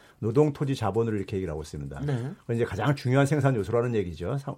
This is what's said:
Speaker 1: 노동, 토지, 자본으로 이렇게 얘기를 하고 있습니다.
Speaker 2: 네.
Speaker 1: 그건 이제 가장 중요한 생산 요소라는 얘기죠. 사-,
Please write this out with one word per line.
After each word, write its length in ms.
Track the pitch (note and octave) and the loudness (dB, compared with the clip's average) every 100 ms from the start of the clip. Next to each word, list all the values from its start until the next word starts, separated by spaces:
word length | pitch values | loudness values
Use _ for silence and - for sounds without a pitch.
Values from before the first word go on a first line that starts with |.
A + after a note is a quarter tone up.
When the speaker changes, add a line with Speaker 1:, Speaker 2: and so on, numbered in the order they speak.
| - _ | -20 _
Speaker 1:
노동, 320 | G#2+ B2 D3+ | 0 4 4
토지, 240 | C#3 C#3 C3+ | 2 -2 0
자본으로 400 | G#2 G2 A2+ G#2 | 0 0 0 -2
이렇게 220 | F#2+ G2 | -2 -4
얘기를 140 | F2+ | -4
하고 100 | D#2 | -6
있습니다. 400 | D2+ D#2 C#2 C#2 C#3+ | -8 -10 -8 -6 -4
Speaker 2:
네. 240 | B2+ C3 G3+ | -2 -4 -8
Speaker 1:
그건 140 | - A#2 | -4 -2
이제 80 | A#2 | 0
가장 280 | G2+ A#2+ C#3+ | 0 0 0
중요한 300 | B2 C3+ C#3 | 2 4 4
생산 300 | D3+ C3+ A#2 | 4 2 2
요소라는 400 | F#2+ A#2 B2 A2 | 2 2 2 0
얘기죠. 420 | F2 D#2 F2 C#3 | -2 -4 -4 -4
사-, 180 | C#3 | -6